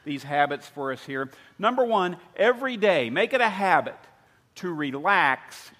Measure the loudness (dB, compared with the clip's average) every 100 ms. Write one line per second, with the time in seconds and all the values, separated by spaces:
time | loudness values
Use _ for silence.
0 | -10 -10 -2 0 0 -2 -10 -10 -8 -8
1 | -8 -8 -8 -12 -20 -4 0 2 2 2
2 | 0 -4 -8 0 2 2 -4 0 2 2
3 | 0 -2 0 2 0 0 2 2 0 -8
4 | -20 _ _ _ _ -10 -8 -6 -6 -2
5 | 2 4 4 0 -6 -20 -20